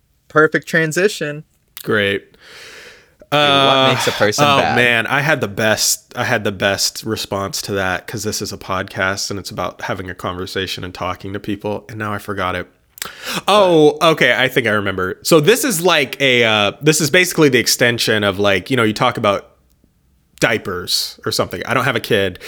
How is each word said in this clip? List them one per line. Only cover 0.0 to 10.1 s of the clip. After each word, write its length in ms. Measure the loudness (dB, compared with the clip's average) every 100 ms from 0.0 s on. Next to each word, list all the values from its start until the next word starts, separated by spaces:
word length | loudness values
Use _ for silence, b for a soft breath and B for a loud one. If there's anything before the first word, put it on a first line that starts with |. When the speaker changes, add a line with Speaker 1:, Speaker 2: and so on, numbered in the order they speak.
| _ _ _ 2
Speaker 1:
Perfect 320 | 2 2 -2
transition. 800 | -2 0 0 0 -2 -8 -10 -16 _ _ -12
Speaker 2:
Great. 520 | -4 0 0 -2 -6
Speaker 1:
Dude, 960 | _ -20 -20 -20 -20 -20 -20 _ _ -2
what 80 | 2
Speaker 2:
Uh, 480 | 4 4 4 4 2
Speaker 1:
makes 120 | 2 -2
a 60 |
person 320 | 0 0 2 4
Speaker 2:
oh, 120 | 4
Speaker 1:
bad? 180 | 2 4
Speaker 2:
man, 320 | 4 2 0
I 140 | 0
had 180 | 0 0
the 80 | -2
best, 640 | 0 0 2 0 -4 -6 -6
I 80 | -2
had 180 | -2
the 80 | -2
best 520 | -2 0 0 -2 -6 -8
response 560 | -6 -6 -6 -6 -6
to 100 | -6
that 340 | -4 -2 -4 -6
'cause 200 | -8 -6
this 160 | -6
is 100 | -8
a 60 | -10
podcast 720 | -8 -6 -6 -4 -2 -2 -6
and 80 | -8
it's 100 | -10
about 340 | -8 -8 -8
having 260 | -8 -8
a 40 | -10